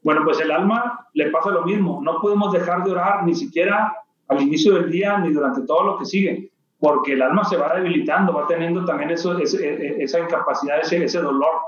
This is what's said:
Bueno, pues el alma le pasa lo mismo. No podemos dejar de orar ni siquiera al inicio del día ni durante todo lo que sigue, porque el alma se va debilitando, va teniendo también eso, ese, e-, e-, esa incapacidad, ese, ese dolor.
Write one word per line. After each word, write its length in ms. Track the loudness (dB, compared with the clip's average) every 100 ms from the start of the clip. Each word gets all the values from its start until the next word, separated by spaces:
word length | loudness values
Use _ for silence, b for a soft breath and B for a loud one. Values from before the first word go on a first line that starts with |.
Bueno, 180 | 2 2
pues 160 | 2 0
el 120 | 0
alma 560 | 2 2 2 -2 -6 -8
le 180 | -2 0
pasa 180 | 0 0
lo 140 | 0
mismo. 360 | 0 0 0 0
No 180 | -2 -2
podemos 300 | 0 0 2
dejar 300 | 0 0 -2
de 80 | -2
orar 320 | 0 0 0 0
ni 80 |
siquiera 600 | -2 -4 -2 0 2 0 -4 -14 _ _
al 140 | 0
inicio 340 | 2 2 4 4
del 160 | 2
día 260 | 0 0 0
ni 160 | 0
durante 280 | 0 0 -2
todo 220 | 0 2
lo 140 | 2 -2
que 80 | -2
sigue, 460 | 0 0 -2 -8 _ _ _
porque 340 | 2 2 0
el 80 | 0
alma 200 | 2 2
se 140 | 0 0
va 160 | 0 0
debilitando, 580 | 0 0 0 2 2
va 120 | 0 0
teniendo 400 | 0 0 -2 -2
también 240 | -2 -2
eso, 260 | -2 -2 -2
ese, 260 | 0 0 -2
e-, 200 | -4 -4 -4
e-, 40 |
esa 160 | -2 -2
incapacidad, 600 | 0 -2 0 -2 0 -2
ese, 220 | 0 0
ese 160 | 0 -2
dolor. 280 | -2 0 0 -2